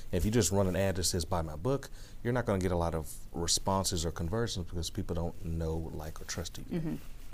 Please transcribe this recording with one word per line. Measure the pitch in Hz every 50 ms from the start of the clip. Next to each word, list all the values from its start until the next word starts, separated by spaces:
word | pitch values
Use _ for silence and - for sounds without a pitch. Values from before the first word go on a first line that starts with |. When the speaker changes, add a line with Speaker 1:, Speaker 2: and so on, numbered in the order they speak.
| - -
Speaker 1:
And | - 92
if | 82
you | 104
just | 110 123 101 85
run | 98 98 101 92
an | 87
ad | 90 98 98 92
that | 95 85
says, | - - 92 82
"Buy | - 95 85
my | 82 78 76
book," | 76 85 127 139 135 - - - - - - - - -
you're | 117 123
not | 127 -
gonna | - 101 95
get | 90 92
a | 90 87
lot | 82 82 80
of | 82 76 - - - - - -
responses | 82 85 82 - - - 101 95 95 95 - 98 85 80
or | 82
conversions | - - 92 82 92 113 117 104 - 98 85 -
because | - 87 82 -
people | - - 87 - 90
don't | 85 85 85 - - -
know, | 82 82 82 82 80 80 82 80 78 78
like, | 78 76 78 - -
or | -
trust | - - - 85 - - -
you | - -
yet. | - 175
Speaker 2:
Mm-hmm. | 160 156 156 143 - - - - - -